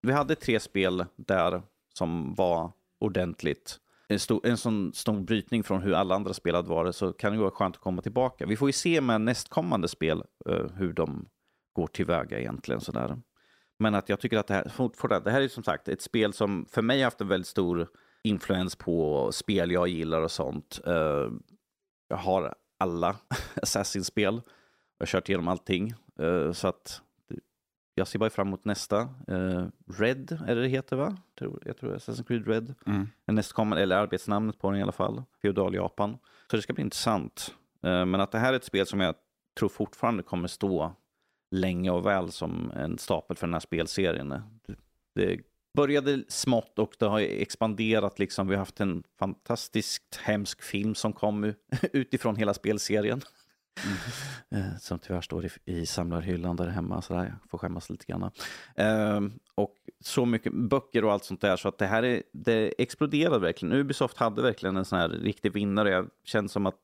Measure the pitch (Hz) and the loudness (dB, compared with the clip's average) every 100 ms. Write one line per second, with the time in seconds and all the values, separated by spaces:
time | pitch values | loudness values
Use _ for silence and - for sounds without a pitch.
0 | 123 143 139 156 - 110 - 98 92 90 | 2 2 2 0 2 0 2 2 2 2
1 | 87 - - 95 87 90 98 _ _ - | -4 -8 0 4 4 0 -6 _ _ -4
2 | 87 85 71 85 90 85 82 - _ _ | -2 -2 -2 2 2 2 -2 -10 _ _
3 | 110 92 90 - 80 71 - - _ _ | -2 0 -2 -2 -4 -4 -8 -16 _ _
4 | _ 104 - 104 120 117 120 107 92 - | _ -2 2 2 2 0 0 0 0 -2
5 | - 107 92 110 - 117 - 95 95 87 | -2 0 0 0 0 -2 0 0 2 2
6 | 98 95 98 92 87 85 90 82 85 87 | 4 2 0 -2 2 2 2 0 0 0
7 | 95 - 104 107 98 - 95 - 98 90 | -4 0 -2 2 0 2 -2 -2 -4 -4
8 | - 120 127 - 87 110 139 135 180 165 | -2 0 0 -2 -2 2 2 2 2 2
9 | 131 110 110 123 - - 175 117 82 - | 4 2 2 -2 -2 -2 0 0 0 0
10 | 80 82 - _ - - - 90 92 82 | 0 0 -4 _ -4 -2 -2 -2 -2 0
11 | 80 69 - _ _ _ _ - 80 - | -2 -2 -10 _ _ _ _ -4 -4 -2
12 | 82 82 - 53 58 - - 57 - 57 | 0 0 0 -4 -4 -6 -4 -4 -2 -4
13 | 60 120 - _ _ _ _ _ 107 101 | -2 -4 -10 _ _ _ _ _ 0 0
14 | - 98 120 110 - 98 - - 123 - | -2 -2 0 0 2 0 -2 -2 -4 -2
15 | 120 95 101 131 135 - 104 76 - 95 | 0 0 2 2 0 -2 -4 -4 -4 -6
16 | - 117 104 98 104 95 - - 113 135 | -2 2 2 2 -2 -2 -2 -2 2 2
17 | 127 - 101 95 90 - 90 87 85 _ | 2 0 0 0 0 0 0 0 -2 _
18 | _ _ 110 98 - 92 92 - - 85 | _ _ 0 0 0 0 0 -4 0 2
19 | 76 71 57 - - 98 87 87 87 85 | 2 2 0 -2 0 2 4 2 2 0
20 | 80 80 82 - 69 76 - - - 85 | 0 0 0 -2 -4 -6 -10 -8 0 2
21 | 78 73 60 57 - - _ _ _ _ | 2 2 -2 -6 -12 -20 _ _ _ _
22 | _ 87 92 95 78 - _ _ 95 85 | _ -4 2 2 0 -8 _ _ -2 2
23 | 85 101 _ 131 - - - 107 98 98 | 0 -2 _ -8 -8 -6 -2 -2 -2 -2
24 | 92 - 98 113 - _ _ _ _ _ | -2 0 0 0 -8 _ _ _ _ _
25 | - 92 - 95 85 90 - 92 107 117 | -2 0 2 0 2 -2 0 0 0 -6
26 | _ - 80 87 76 87 95 - - - | _ -2 0 2 0 0 -2 -2 -12 -18
27 | _ _ _ - _ _ _ _ _ - | _ _ _ -14 _ _ _ _ _ -4
28 | 92 104 110 - 98 95 107 101 - 104 | -2 0 0 0 -2 -2 -4 -4 0 0
29 | 123 131 - 92 92 90 90 - - - | 0 -8 -4 -2 0 0 -4 -10 -16 0
30 | 113 135 131 160 - 117 127 131 - 131 | 0 0 -6 -8 -2 0 2 0 -2 -2
31 | 156 185 _ - - - - - 127 - | -2 -4 _ -10 -10 -8 -10 -8 -6 -6
32 | - 117 117 120 107 110 117 131 - 104 | -6 -8 -2 -2 0 0 -2 -10 -2 -2
33 | 101 _ - 107 101 - 107 87 98 92 | -2 _ 0 0 2 0 2 4 4 4
34 | 104 - - 104 110 - 95 98 98 - | 2 -2 0 0 0 0 0 2 0 0
35 | 101 113 127 _ 104 95 92 95 92 - | -2 -2 -10 _ 0 2 0 0 -2 -2
36 | 104 120 _ - _ 113 - - 127 - | -4 -4 _ -20 _ -4 -2 -4 -4 -2
37 | - 104 58 - - - _ _ 87 90 | 0 0 -2 -8 -12 -14 _ _ 0 2
38 | 90 95 98 110 123 131 - 98 95 98 | 4 2 2 2 2 2 0 0 0 2
39 | 92 76 _ _ _ - 104 - 107 - | 0 -2 _ _ _ -2 -2 0 -6 -2
40 | 120 107 - 92 87 - 101 87 80 87 | 0 0 -2 -4 -4 -2 0 0 -2 -6
41 | _ _ _ _ _ 95 92 90 92 87 | _ _ _ _ _ 0 0 2 0 2
42 | 98 98 87 - 80 82 82 - 76 85 | 2 0 -2 -6 -6 -4 -6 -4 -4 -6
43 | - 82 - 90 87 85 - 82 82 - | -2 -2 -2 -6 -2 -4 -2 -2 -2 0
44 | 92 80 69 69 107 - - - _ _ | 0 0 -4 -8 -8 -18 -16 -18 _ _
45 | _ - 95 90 - _ _ - 143 143 | _ -2 0 -2 -8 _ _ 2 4 2
46 | 135 139 - - - 117 - - 107 - | 2 -2 -2 -4 2 2 2 -2 -2 2
47 | 107 107 90 50 - - 110 98 110 110 | 2 4 2 0 -4 0 -2 0 2 4
48 | 98 - 98 - 95 98 95 - 101 85 | 2 0 -2 0 0 0 0 -2 -2 -2
49 | - _ 95 87 - 117 - 113 - - | -6 _ -4 -4 -4 -4 -2 -4 -2 -8
50 | _ - - 107 101 - - 101 107 107 | _ -6 0 0 -2 -8 -6 -2 -2 -2
51 | 110 104 104 104 107 104 _ - - 139 | -4 0 0 0 -2 -4 _ -2 0 0
52 | 127 131 120 107 104 101 101 104 - 104 | 0 -2 0 0 0 0 0 -2 2 2
53 | 104 127 - _ _ _ _ - 101 95 | 2 -2 -6 _ _ _ _ -8 -6 -4
54 | 113 - 139 135 - 101 98 95 - 85 | -6 -10 -10 -14 -6 -4 -4 -6 -6 -8
55 | - 90 - 87 87 - - 87 82 - | -4 -6 -4 -6 -6 -10 -8 -4 -4 -2
56 | 85 85 90 90 87 87 87 90 85 87 | -2 -2 -2 -2 -2 -2 -2 -2 -4 -4
57 | 87 87 92 - _ - 92 87 - - | -4 -4 -4 -8 _ -8 -6 -8 -8 -12
58 | - 87 92 - - - - - 107 110 | -8 -6 -6 -8 -14 -14 -10 0 2 4
59 | 107 104 101 113 _ - 104 _ - _ | 2 0 -2 -6 _ -2 -2 _ -20 _
60 | - - 120 113 - - 117 135 - 120 | -4 2 2 2 0 -2 2 2 2 2
61 | 107 101 - 95 104 92 101 - 98 110 | 4 2 0 0 2 2 0 0 2 2
62 | 123 117 - - - 113 107 - 127 - | 2 0 -2 -4 2 2 2 0 -2 0
63 | 151 147 170 127 85 85 87 127 139 139 | 0 2 4 4 2 0 0 2 2 0
64 | 127 - 117 104 123 104 95 95 95 95 | -2 2 0 4 0 2 -2 0 0 2
65 | 85 80 104 - 104 101 101 98 104 92 | 2 2 -2 0 -2 0 0 2 4 2
66 | - _ - 113 95 101 95 - | 0 _ -2 -2 0 0 0 -2